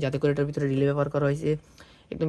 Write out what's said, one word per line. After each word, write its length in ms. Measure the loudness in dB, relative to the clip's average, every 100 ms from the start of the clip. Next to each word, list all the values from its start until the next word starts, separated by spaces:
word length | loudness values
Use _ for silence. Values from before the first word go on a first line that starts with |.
যাতে 140 | -2 0
করে 100 | 0
এটার 140 | 2 -2
ভিতরে 160 | -2 0
রিলে 140 | 2 2
ব্যবহার 200 | 2 0
করা 120 | 0 0
হয়েছে, 220 | 0 -2 -4 -6 -20 -20 -20 -12
একদম 140 | -4